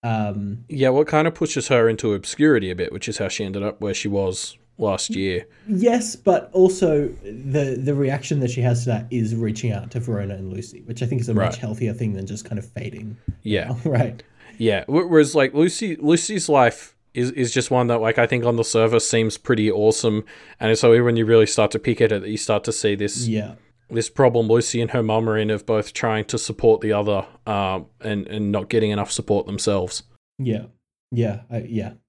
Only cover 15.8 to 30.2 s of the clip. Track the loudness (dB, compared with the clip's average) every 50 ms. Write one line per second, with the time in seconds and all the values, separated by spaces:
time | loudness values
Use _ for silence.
15.8 | -4 -6 -6 -2 2 2 2 2 2 -2 -4 -4 0 2 4 6 6 4 2 -2
16.8 | -16 -20 _ _ _ _ _ -4 -4 -4 -2 -2 -4 0 0 -2 0 2 2 2
17.8 | 2 2 0 0 0 0 2 2 2 2 2 0 0 0 2 2 0 2 2 4
18.8 | 4 4 4 2 2 2 0 2 2 0 -2 -6 _ 0 2 2 2 2 2 4
19.8 | 4 4 2 4 0 0 0 0 -4 -8 -16 -20 -20 -20 -12 _ 0 2 2 4
20.8 | 6 6 8 8 6 4 2 2 4 6 6 6 6 6 4 2 2 2 2 -2
21.8 | -2 -2 0 2 2 2 2 0 -4 -6 -8 -6 -2 0 -2 0 0 -2 -6 -2
22.8 | 0 -2 0 0 -2 -4 -4 -4 -4 -2 -2 -2 -4 -6 -14 -20 _ _ _ _
23.8 | _ _ -4 -4 -4 -4 _ 4 4 4 4 2 2 4 4 2 2 0 -2 -4
24.8 | -4 -2 -2 -2 0 0 0 0 0 0 0 0 0 0 -2 -4 -2 -2 -2 -2
25.8 | -2 -4 -8 -4 -2 -2 -2 -2 -4 -4 -6 -6 -6 -6 -6 2 4 4 4 4
26.8 | 2 0 0 0 0 0 -2 -2 -4 -8 -14 _ _ -6 -4 -2 -2 -2 -4 -6
27.8 | -8 _ _ _ -6 -6 -4 -4 -6 -6 -6 -4 -2 -2 -2 -2 -2 0 0 0
28.8 | 2 2 0 -2 -2 -4 -6 -8 -2 0 0 0 0 -4 -8 -4 -2 -2 0 0
29.8 | -2 -4 -8 -10 -14 _ _ _